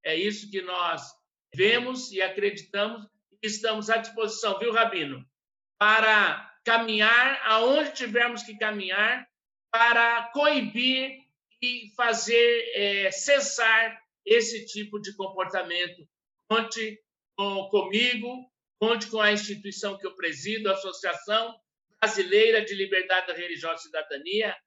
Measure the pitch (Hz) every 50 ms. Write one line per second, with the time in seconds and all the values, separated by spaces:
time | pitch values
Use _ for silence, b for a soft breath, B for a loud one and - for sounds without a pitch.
0 | _ 160 160 165 190 214 208 208 208 208 196 190 180 180 180 175 175 170 165 151
1 | - - - _ _ _ _ _ _ _ - 139 190 214 233 247 247 254 254 254
2 | - - 202 185 190 185 - 208 202 202 - - - _ - 202 208 220 233 226
3 | 208 _ _ _ _ _ _ _ - 214 208 - 220 226 220 214 208 220 226 226
4 | 220 - - 226 220 208 - - - 214 190 - 214 240 214 233 226 - 196 175
5 | 151 139 131 127 - _ _ _ _ _ _ _ _ _ _ _ 208 214 220 220
6 | 220 220 214 208 196 170 147 - - - _ _ _ 233 233 226 233 226 214 214
7 | 214 220 233 240 247 269 277 - - 220 220 220 226 254 277 302 302 285 - -
8 | 254 226 208 240 240 240 240 214 214 - 214 208 220 214 214 208 190 185 185 202
9 | 208 226 247 254 254 _ _ _ _ _ _ _ _ _ - 226 233 233 233 233
10 | 233 233 233 233 233 - - 285 294 294 294 269 220 208 - 233 247 254 262 262
11 | 262 269 269 269 _ _ _ _ _ _ _ _ 247 247 247 240 226 208 _ -
12 | 240 233 220 208 - 214 233 233 233 240 233 233 226 - - 202 202 202 202 202
13 | 196 190 - - - - 285 277 - 277 - - 233 226 220 220 226 220 220 -
14 | _ _ _ _ _ 196 220 233 220 220 233 220 - - - 208 208 208 208 208
15 | 208 196 196 - 196 190 190 185 185 180 190 185 175 165 170 175 180 180 180 180
16 | 160 _ _ _ _ _ _ _ _ _ 220 226 220 220 - 226 220 220 214 _
17 | _ _ _ _ _ _ _ - 196 202 196 196 190 196 196 202 180 185 196 220
18 | 247 247 247 214 233 240 254 254 254 _ _ _ _ _ _ _ 214 226 233 220
19 | 214 - 220 220 208 208 208 202 - - 202 - - 202 190 - - 202 196 196
20 | 196 185 - - 175 165 151 135 - 202 220 220 214 196 190 196 196 190 185 -
21 | - 180 170 - - 208 214 220 226 233 233 _ _ _ _ _ _ _ _ _
22 | - 208 196 196 185 180 190 208 220 226 220 214 208 - 202 196 196 190 190 185
23 | 185 190 185 185 180 185 165 165 175 175 170 147 156 165 165 165 - 156 156 156
24 | 151 - 147 139 151 175 196 214 220 196 180 - _